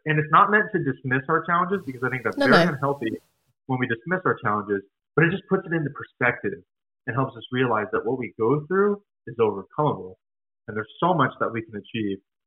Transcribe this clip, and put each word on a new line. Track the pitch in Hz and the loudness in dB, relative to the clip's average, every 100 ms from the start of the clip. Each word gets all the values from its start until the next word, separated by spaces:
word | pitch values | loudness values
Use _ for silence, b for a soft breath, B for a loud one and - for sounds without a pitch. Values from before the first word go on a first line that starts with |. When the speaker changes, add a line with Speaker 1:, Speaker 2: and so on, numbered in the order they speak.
| 156 | -2
Speaker 1:
and | 151 | -2
it's | 147 | 4
not | 156 202 | 4 6
meant | 202 - | 4 2
to | 175 | -2
dismiss | 139 131 131 135 147 | -2 -4 -2 -2 0
our | 165 170 | 0 0
challenges | 175 180 196 147 | 0 0 -2 -6
because | 123 | -6
I | 123 | -4
think | 127 | -2
that's | - 285 | -4 0
Speaker 2:
No, | 277 | 4
Speaker 1:
very | 196 175 | 6 4
Speaker 2:
no. | |
Speaker 1:
unhealthy | 139 139 143 110 - _ _ _ _ - | 2 -2 -2 -4 -6 _ _ _ _ -6
when | 127 | -2
we | 123 | -2
dismiss | 113 165 185 139 | -4 -4 -2 0
our | 117 | -2
challenges, | 113 104 101 101 - _ _ - | -2 -2 0 -4 -4 _ _ 2
but | 165 | 2
it | |
just | 190 - | 2 -2
puts | 185 165 | -2 0
it | |
into | 165 147 | -2 -4
perspective | - - - 123 - 104 - - _ _ _ - | -8 -14 -2 -2 0 -4 -6 -12 _ _ _ -6
and | 120 | -4
helps | 120 117 | -4 -6
us | - | -6
realize | 127 127 107 104 | 0 0 0 -2
that | 107 107 | -2 -2
what | 131 | -4
we | 107 - | -4 -2
go | 113 151 151 | 0 0 0
through | 190 208 202 _ _ - | 2 2 0 _ _ -6
is | 120 | 0
overcomable | 110 98 - - 147 98 92 92 _ _ _ _ - | 0 0 -6 -2 0 -2 -8 -16 _ _ _ _ -10
and | 107 | -8
there's | 107 - | -8 -2
so | 175 | 2
much | 170 127 - | 2 0 0
that | 107 | -4
we | 113 | -4
can | 113 104 | -8 -12
achieve. | - 113 101 98 _ _ | -10 -6 -4 -6 _ _